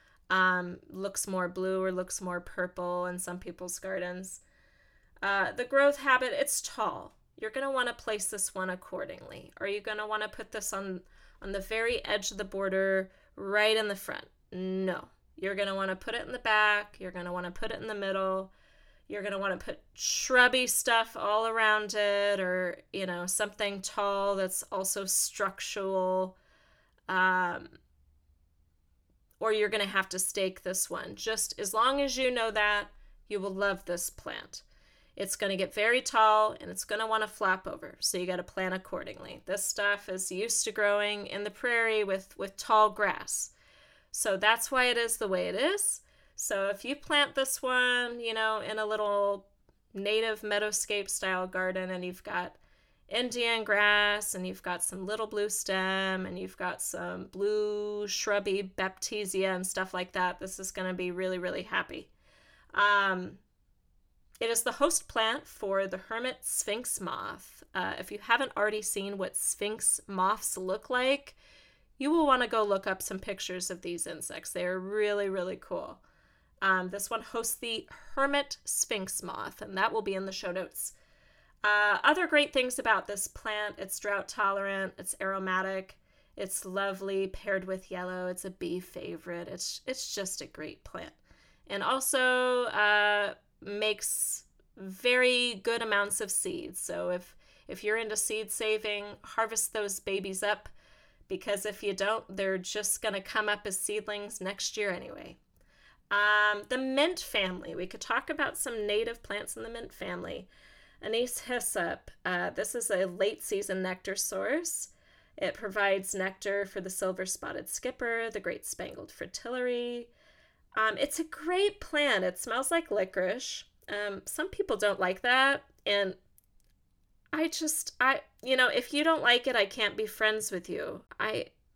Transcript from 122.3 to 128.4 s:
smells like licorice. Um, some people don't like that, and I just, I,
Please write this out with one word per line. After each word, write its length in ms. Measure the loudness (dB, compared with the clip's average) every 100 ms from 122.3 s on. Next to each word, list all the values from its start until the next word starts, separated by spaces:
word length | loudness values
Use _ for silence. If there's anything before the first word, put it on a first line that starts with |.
| -2
smells 320 | -2 -2 0
like 220 | 0 2
licorice. 720 | 0 0 0 0 -2 -6 -10 -12 _ -8
Um, 320 | -4 -4 -6 -6
some 220 | -4 -4
people 280 | -2 -2 2
don't 220 | 2 2
like 220 | 0 2
that, 420 | 4 6 6 4 -4 _
and 320 | 0 2 2 -2 _ _ _ _ _ _ _ _ _ _ _
I 160 | 0 0
just, 460 | 0 -2 -2 -4 2
I, 220 | 4 4 -2 _